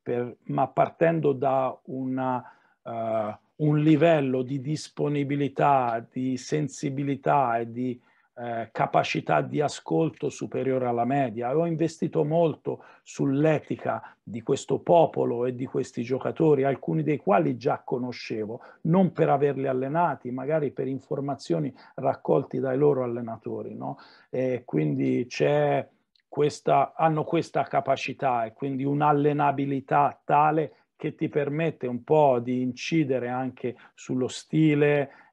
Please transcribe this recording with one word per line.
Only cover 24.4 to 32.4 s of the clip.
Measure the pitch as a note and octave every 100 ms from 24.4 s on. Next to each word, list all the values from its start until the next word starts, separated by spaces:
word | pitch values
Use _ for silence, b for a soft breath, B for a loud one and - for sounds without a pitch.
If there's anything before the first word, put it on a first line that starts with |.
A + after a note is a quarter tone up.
| B2+ B2 -
quindi | D#3 D3+ C3+ C3+ B2+ B2
c'è | - C#3+ D3 D3 C#3 - _ _ _ _
questa, | - D3 - D#3 C#3+ C3 -
hanno | D#3+ D3+ D3
questa | E3 - -
capacità | C3+ C#3 C3+ C3 - B2+ C3+ B2 -
e |
quindi | - C#3 C3
un'allenabilità | C#3 C#3+ D3 C#3+ D3 D3 C#3+ C3+ C#3 C3+ - D3 C3+ - -
tale | D3 D3+ D#3 D3 b b _
che | D#3
ti | - D#3
permette | D3+ C#3+ D3 D#3+ - B2
un | A#2+
po' | - D3+ C#3+
di | B2